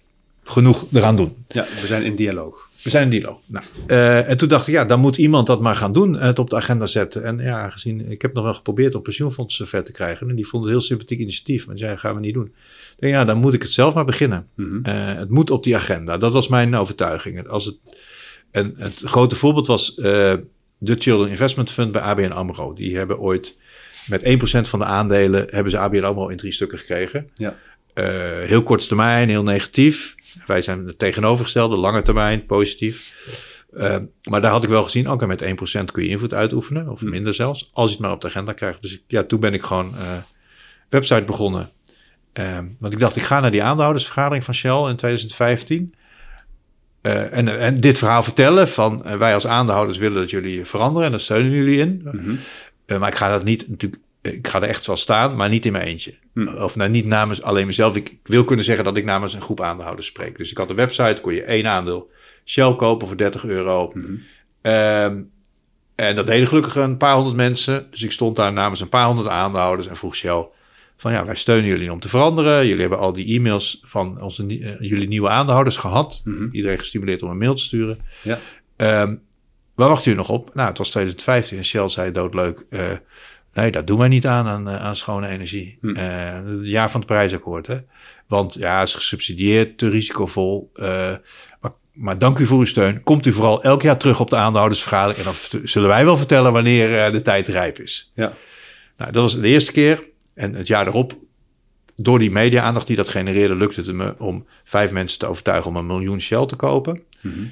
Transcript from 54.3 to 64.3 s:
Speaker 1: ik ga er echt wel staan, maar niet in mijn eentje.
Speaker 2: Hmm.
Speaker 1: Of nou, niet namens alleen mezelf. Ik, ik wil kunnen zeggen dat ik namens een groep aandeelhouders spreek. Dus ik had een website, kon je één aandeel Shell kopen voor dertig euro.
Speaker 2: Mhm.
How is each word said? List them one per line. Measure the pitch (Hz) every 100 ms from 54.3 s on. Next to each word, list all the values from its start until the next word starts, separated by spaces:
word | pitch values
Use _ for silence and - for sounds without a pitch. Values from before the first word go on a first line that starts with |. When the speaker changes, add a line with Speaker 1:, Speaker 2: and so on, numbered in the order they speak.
Speaker 1:
ik | - -
ga | 95
er | 104
echt | 107 -
wel | 92
staan, | - 110 135 123
maar | 101
niet | 110 113
in |
mijn | 98 85
eentje. | 82 - - _
Speaker 2:
Hmm. | 120 104
Speaker 1:
Of | - 98 107
nou, | 101
niet | 117 107
namens | 110 107 98
alleen | - 101 98
mezelf. | 90 110 101
Ik, | -
ik | -
wil | - 117
kunnen | 120 120
zeggen | 104 107
dat | 98 104
ik |
namens | 104 98 101
een | 98
groep | - 101
aandeelhouders | 87 87 85 90 -
spreek. | - 80 -
Dus | 85
ik | -
had | 92
een | 95
website, | 127 - 117 104
kon | 92
je | 85
één | - 110 107
aandeel | 95 87 87 - _ _ _
Shell | - - 131 127
kopen | 113 113 98
voor | 95
dertig | 101 -
euro. | 113 95 92 92 87
Speaker 2:
Mhm. | - 87 107 -